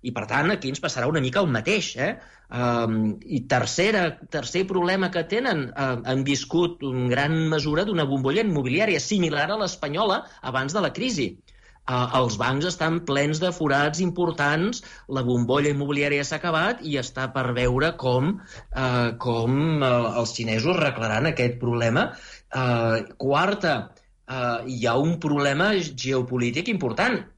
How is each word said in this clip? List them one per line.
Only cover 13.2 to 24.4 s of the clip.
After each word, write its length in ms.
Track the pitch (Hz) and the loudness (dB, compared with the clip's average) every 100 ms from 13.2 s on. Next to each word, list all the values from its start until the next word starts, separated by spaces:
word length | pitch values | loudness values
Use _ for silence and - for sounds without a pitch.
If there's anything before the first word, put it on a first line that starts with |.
| 147 156 | 0 0
de 80 | 180 | -2
forats 480 | 175 156 139 147 151 | 0 2 2 2 0
importants, 800 | 180 175 175 165 143 156 196 247 - - - | -2 0 -2 0 0 2 0 -4 -12 -20 -6
la 140 | 135 123 | -2 0
bombolla 480 | 123 120 135 147 | 2 2 2 2
immobiliària 500 | 143 143 143 143 143 | 0 -2 0 0 0
s'ha 140 | 139 156 | -2 -4
acabat 440 | 175 160 185 240 | 0 0 0 -2
i 140 | 160 139 | -4 -4
està 300 | 123 - 131 | -4 -6 -4
per 140 | 131 123 | -2 -2
veure 400 | 123 123 127 156 165 | 0 2 2 0 0
com, 360 | 131 123 147 196 - - - | 0 2 2 -2 -8 -20 -8
eh, 360 | - 127 123 120 117 | -2 0 2 0 -2
com, 420 | 127 113 117 135 160 151 | -2 0 2 2 2 2
eh, 100 | 131 123 117 117 | 4 4 2 0
els 120 | 117 | -2
xinesos 420 | - 113 113 139 180 | -4 -2 0 2 2
arreglaran 500 | 147 123 113 107 156 | 0 0 0 2 0
aquest 320 | 147 123 120 | 2 0 0
problema. 500 | 120 120 117 135 254 - - - _ | -2 2 2 2 0 -4 -18 -20 _
Eh, 520 | 135 127 117 117 113 107 - | -2 0 2 2 0 -2 -4
quarta, 600 | 135 143 190 202 170 127 - - _ _ - | 0 2 2 2 0 0 -4 -16 _ _ -10
eh, 300 | 131 | -4